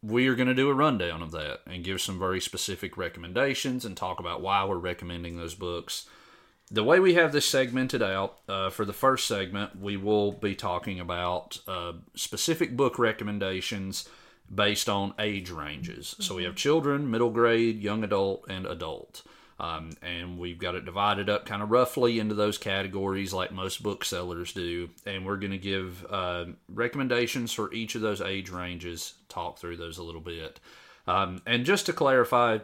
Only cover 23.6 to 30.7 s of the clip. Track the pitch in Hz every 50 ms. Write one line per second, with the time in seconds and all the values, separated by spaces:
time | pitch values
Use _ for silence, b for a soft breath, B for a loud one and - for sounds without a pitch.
23.6 | 92 95 - - - 104 98 - - - - 90 90 90 87 85 87 85 - 95
24.6 | 87 87 85 87 87 82 - - _ 107 98 95 90 95 101 95 101 98 98 92
25.6 | 92 98 95 95 92 92 87 92 87 - 98 95 92 90 87 87 87 87 - -
26.6 | _ - - 107 117 120 - 143 135 127 123 120 123 117 - 135 117 113 - -
27.6 | 107 98 - 113 113 107 - 117 110 107 104 95 85 95 98 98 92 92 92 90
28.6 | 90 87 87 85 87 87 85 82 - - - _ _ _ - 92 85 87 - -
29.6 | - 87 85 85 85 85 80 92 85 82 82 82 80 90 85 82 78 78 - -
30.6 | B B